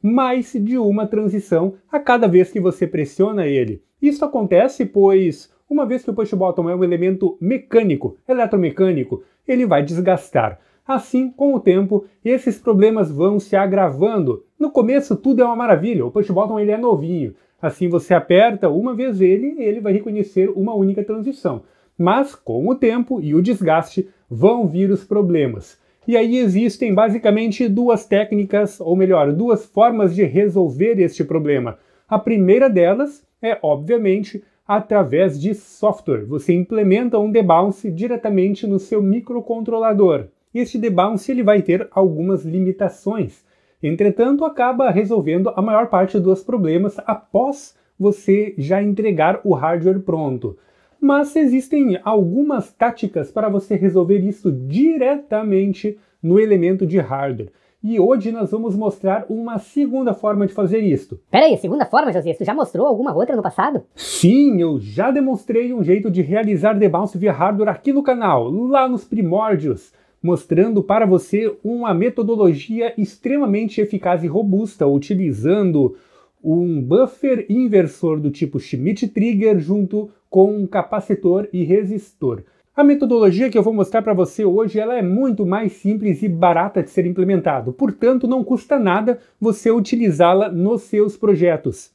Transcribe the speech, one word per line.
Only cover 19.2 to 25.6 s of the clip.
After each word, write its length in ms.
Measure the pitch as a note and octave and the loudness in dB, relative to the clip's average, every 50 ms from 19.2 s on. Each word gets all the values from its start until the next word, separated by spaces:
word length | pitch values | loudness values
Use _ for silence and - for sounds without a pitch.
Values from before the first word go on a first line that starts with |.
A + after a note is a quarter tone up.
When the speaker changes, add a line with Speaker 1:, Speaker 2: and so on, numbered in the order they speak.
Speaker 1:
ele, 320 | F#3+ F3+ F#3+ G3+ A#3+ C#4+ D#4+ E4 | 2 4 4 2 0 -4 -6 -4
ele 200 | B3+ G#3+ G#3 A#3 | -4 -4 -4 -2
vai 120 | G#3 G#3 F#3+ | -2 -2 -2
reconhecer 560 | G#3 G3+ A#3 G#3 G#3 G3 G3+ - F#3+ F#3+ G3 | -2 -2 -4 -4 -4 -4 -4 0 0 0 0
uma 240 | G3 G3 F#3+ A3+ A3+ | 0 -2 -4 -2 0
única 300 | G#3 G3 G3 G3 G#3 G3+ | 0 0 0 0 -2 -4
transição. 580 | G#3 G#3+ A3 G#3 B3+ C4+ - - F#3 C3 A2+ - _ _ _ _ _ _ | -6 -6 -6 -6 -8 -8 -6 -6 -6 -6 -6 -12 _ _ _ _ _ _
Mas, 380 | _ E3+ F3 G3+ B3+ C#4 C#4 - | _ 0 2 2 2 0 -4 -6
com 340 | - _ - A2+ A#2 C#3 G#3 | -18 _ -8 -6 -4 -2 -2
o 60 | B3+ | -2
tempo 480 | - - A3+ A3 B3 A#3+ - C4+ A3+ | 0 0 0 0 0 -4 -4 -6 -6
e 140 | D3+ D3+ D3 | -4 0 0
o 60 | D#3+ | 0
desgaste, 680 | F3+ G#3 B3 - F#3+ D#3+ D#3 D#3+ D#3+ - - - F#3 - _ _ _ _ | 2 0 -2 -2 0 0 0 0 0 -4 -6 -8 -8 -8 _ _ _ _
vão 380 | A#2+ A2 C3 G3+ A#3 B3 A3+ | -6 2 2 2 2 2 -2
vir 240 | F3 D3 F3 F#3+ G3 | -2 0 0 0 0
os 140 | G3+ G3 - | 0 -2 -2
problemas. 720 | _ G#3 G#3 G#3 F3 F3 D#3+ C#3+ B2+ A2+ G2 | _ -2 0 0 2 2 0 0 0 -4 -8